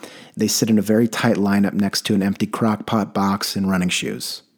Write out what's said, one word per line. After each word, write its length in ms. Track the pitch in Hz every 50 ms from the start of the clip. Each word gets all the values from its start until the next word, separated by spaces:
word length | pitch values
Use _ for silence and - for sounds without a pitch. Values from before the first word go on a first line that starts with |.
| - - - - - - - -
they 100 | 107 107
sit 220 | - - 117 110
in 80 | 110 107
a 60 | 98
very 240 | 104 107 110 120 113
tight 280 | - - - 120 107
lineup 380 | 90 101 101 98 101 101 95 -
next 320 | 98 101 98 - - -
to 80 | - 107
an 100 | 98 95
empty 220 | 101 98 - 110
crock 400 | 101 - - 120 110 107 104 -
pot 280 | - - 110 98 - -
box 440 | 107 98 98 98 101 - - - 101
and 120 | 98 95
running 200 | 95 92 90 90
shoes. 540 | - - - - 104 - - - - - - _ _